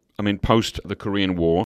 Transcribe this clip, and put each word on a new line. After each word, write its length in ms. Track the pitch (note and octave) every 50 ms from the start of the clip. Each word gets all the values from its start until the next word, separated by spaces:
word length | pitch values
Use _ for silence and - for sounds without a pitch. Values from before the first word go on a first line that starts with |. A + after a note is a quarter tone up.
| - _ _ -
I 40 |
mean, 160 | G#2 G2+ G2+ F#2
post 420 | - - A2+ A2+ G#2+ - - - -
the 120 | F2 G2+
Korean 400 | - - A2 G2 G2+ G2 F#2 F#2
War, 280 | E2+ E2+ E2 E2 F2+ F#2 - _